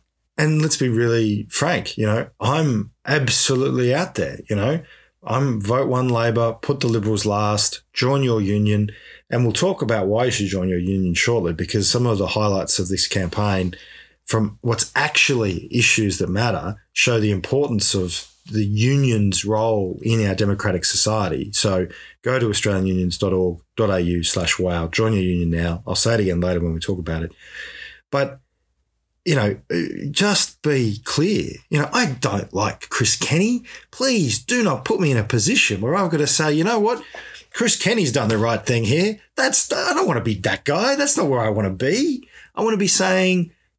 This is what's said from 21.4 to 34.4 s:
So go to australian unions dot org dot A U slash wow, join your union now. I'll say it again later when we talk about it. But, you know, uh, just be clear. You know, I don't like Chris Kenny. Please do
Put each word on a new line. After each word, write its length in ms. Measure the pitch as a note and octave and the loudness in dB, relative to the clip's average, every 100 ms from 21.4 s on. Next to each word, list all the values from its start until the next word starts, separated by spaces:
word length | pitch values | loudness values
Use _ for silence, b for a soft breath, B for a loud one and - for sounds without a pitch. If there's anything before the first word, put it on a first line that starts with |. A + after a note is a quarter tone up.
| G2+ | -4
So 360 | - G#2 F#2 F2 B B B | -2 0 0 -2 B B B
go 160 | B2 C3 | -2 0
to 100 | A#2 | 0
australian 380 | G2 G#2 F#2+ F#2+ | 0 0 0 0
unions 320 | F#2 F2+ - | 0 0 0
dot 140 | G2 | 0
org 260 | F#2 F2+ E2+ _ - | 2 0 -2 _ -2
dot 140 | G#2 | 0
A 80 | F#2+ | 2
U 240 | F2 F2 | 0 0
slash 340 | E2 F#2+ E2 - | 0 -2 -2 0
wow, 300 | F#2 E2+ D#2+ | 0 -2 -2
join 280 | - A2 | 0 0
your 80 | G#2 | 2
union 280 | F#2 F2 E2+ | 2 2 0
now. 320 | E2 E2+ E2+ | 0 0 -2
I'll 120 | - - | -4 -2
say 180 | A2+ | 2
it 60 | A2+ | 2
again 200 | F#2+ E2+ | 2 0
later 200 | F2+ F2 | 0 0
when 120 | E2+ | -2
we 60 | D#2+ | -2
talk 220 | - F2+ | -4 -4
about 240 | E2 D#2+ | -4 -4
it. 80 | E2 B B B B B B B _ | -6 B B B B B B B _
But, 260 | - - - _ _ _ _ _ _ _ _ | -2 -2 -6 _ _ _ _ _ _ _ _
you 100 | F3+ | 0
know, 240 | C#3+ G2+ - - | 2 2 -2 -4
uh, 80 | - D#2+ - C#3 | -4 -4 -6 -6
just 500 | - G#3 F3 - - | 0 2 2 -2 -4
be 380 | D3+ C#3 A2+ G2+ | 0 2 0 -2
clear. 480 | - - F3+ D#3+ C#2 - - | -4 0 0 0 -4 -10 -2
You 100 | D3 | 0
know, 100 | D3+ | 2
I 140 | A#3+ G3+ | 2 0
don't 480 | A#2+ A#2 G2+ G2+ | 0 -2 -2 -2
like 340 | F#2+ G#2 - - | -2 -2 -4 -6
Chris 280 | - A#2 - | -2 0 0
Kenny. 480 | - D#3 G#3+ A#3+ B B B | 0 2 2 0 B B B
Please 480 | - C4 A#3 C3 | -2 0 2 0
do 240 | G#2 | -2